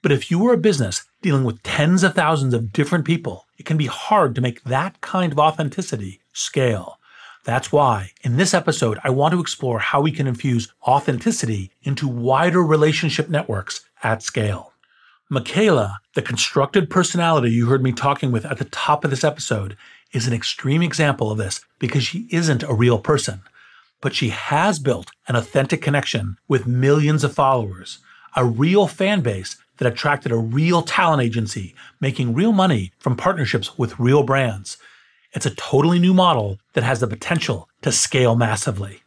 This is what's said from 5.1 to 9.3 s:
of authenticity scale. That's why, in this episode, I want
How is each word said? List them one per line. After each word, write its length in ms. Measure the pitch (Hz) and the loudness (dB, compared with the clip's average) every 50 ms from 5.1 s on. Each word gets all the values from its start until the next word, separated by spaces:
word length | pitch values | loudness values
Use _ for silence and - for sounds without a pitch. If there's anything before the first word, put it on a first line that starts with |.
| - 185 180 170 | -2 0 0 0
of 80 | 139 147 | 2 4
authenticity 800 | 151 156 156 - 156 139 - - 180 - - 113 101 95 98 _ _ _ _ | 4 4 2 0 -4 -4 -4 -6 -6 -6 -6 -8 -8 -10 -12 _ _ _ _
scale. 640 | - - - - 147 131 123 110 95 - - - _ _ _ _ - - - - _ _ | -10 -10 -4 0 0 2 2 0 -2 -6 -12 -18 _ _ _ _ -20 -20 -20 -20 _ _
That's 260 | - 113 131 - - | -2 -2 -2 -2 2
why, 400 | - 147 143 127 113 104 95 - _ _ | 2 4 4 4 2 0 -4 -10 _ _
in 140 | - 127 117 | -4 -2 0
this 180 | 139 196 185 - | 2 2 2 2
episode, 460 | 175 170 170 - - 135 113 107 - - | 0 0 0 -2 0 0 -2 -2 -2 -2
I 40 | 139 | -2
want 220 | 127 135 143 165 | 0 2 2 2